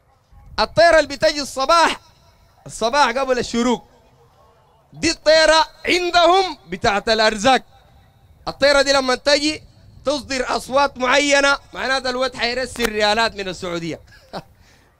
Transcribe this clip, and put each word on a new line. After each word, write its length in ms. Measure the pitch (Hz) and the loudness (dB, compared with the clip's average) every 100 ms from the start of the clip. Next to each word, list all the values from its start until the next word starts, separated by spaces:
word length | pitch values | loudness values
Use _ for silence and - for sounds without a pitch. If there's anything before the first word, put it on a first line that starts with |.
| _ _ _ - - - | _ _ _ -20 -12 -6
الطيرة 400 | 220 - 339 320 | -2 2 4 4
اللي 160 | 277 277 | 2 -2
بتجي 260 | 320 294 | -2 -2
الصباح، 580 | 269 262 269 339 311 - _ _ _ _ _ _ - | -6 -4 2 4 2 0 _ _ _ _ _ _ -20
الصباح 420 | - 220 262 233 | -6 -2 0 0
قبل 320 | 233 262 247 | 0 -2 -4
الشروق، 440 | - 233 247 226 - _ _ _ _ _ _ _ _ _ _ | -4 -2 -2 -4 -6 _ _ _ _ _ _ _ _ _ _
دي 180 | 143 311 | -6 -4
الطيرة 540 | 320 294 320 311 320 - - - | -2 2 4 6 4 2 -4 -4
عندهم 720 | 349 349 349 339 381 370 294 160 | -2 0 2 4 4 0 -6 -12
بتاعت 420 | 196 233 202 214 | -6 -2 -2 0
الأرزاق. 520 | 220 220 220 233 247 - _ _ _ _ _ _ _ - | 0 0 0 2 0 -2 _ _ _ _ _ _ _ -14
الطيرة 340 | - 277 285 | 0 2 4
دي 120 | 277 | 2
لما 220 | 277 262 247 | 0 0 -2
تجي 480 | - 294 294 302 - - - - 262 | 0 0 0 -4 -10 -20 -20 -10 -6
تصدر 500 | 285 208 262 240 247 | -6 -4 -6 -4 -6
أصوات 420 | - 269 277 240 | -4 0 0 -2
معينة 600 | 247 277 285 277 277 277 - | 0 2 2 2 2 0 -6
معناتها 360 | 180 233 269 254 | -10 -6 -4 -4
الواد 260 | 254 262 254 | -4 -6 -4
حيرسل 500 | 233 247 254 - 233 | -6 -6 -8 -4 -4
ريالات 500 | 214 208 214 226 202 | 0 0 2 0 -4
من 120 | 190 | -10
السعودية. 540 | 170 185 170 165 135 - - _ | -10 -8 -8 -8 -10 -16 -20 _
<laughs> 80 | 185 - _ _ _ _ _ | -16 -16 _ _ _ _ _